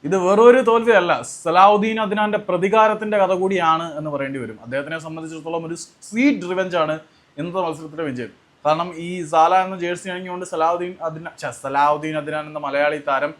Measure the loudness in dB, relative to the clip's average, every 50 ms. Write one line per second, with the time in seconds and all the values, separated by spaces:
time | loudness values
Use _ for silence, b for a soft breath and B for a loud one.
0 | _ -2 -2 0 2 2 4 8 8 8 8 8 6 4 4 2 4 6 4 4
1 | 6 4 0 0 -2 -8 -14 -8 -4 2 6 8 8 8 8 6 2 0 0 -2
2 | -2 -2 0 0 0 0 0 -4 -2 -2 -2 0 2 2 4 4 4 4 2 0
3 | -4 -2 0 0 2 2 0 0 0 -2 0 0 2 2 2 0 0 -6 -8 -8
4 | -8 -6 -6 -6 -6 -6 -6 -8 -8 -10 -12 -14 -14 -8 -6 -6 -6 -6 -10 -10
5 | -10 -10 -12 -12 -12 -12 -14 -14 -10 -8 -8 -6 -6 -8 -10 -12 -12 -18 _ _
6 | -20 -8 -4 0 2 2 2 0 -4 -6 -2 -2 -2 -2 0 -2 0 0 -2 -6
7 | -8 b b b b b b -10 -10 -6 -4 -4 -4 -4 -6 -8 -12 -16 -10 -8
8 | -6 -6 -6 -8 -10 -12 -14 _ _ _ _ _ _ 0 0 0 -2 -6 -8 -12
9 | -10 -8 -8 -8 -8 0 4 4 4 6 4 2 2 0 -4 -6 -6 -6 -6 -6
10 | -8 -10 -10 -10 -10 -10 -10 -10 -10 -8 -4 -2 0 0 0 -2 -4 -8 -10 -8
11 | -10 -10 -10 -10 -14 -16 -16 -12 -12 -12 -12 -10 -10 -4 0 2 2 2 2 0
12 | -2 -6 -6 -6 -8 -6 -8 -8 -8 -8 -12 -10 -8 -4 -2 0 0 0 -2 -4
13 | -4 -2 -2 -2 -2 -4 -8 _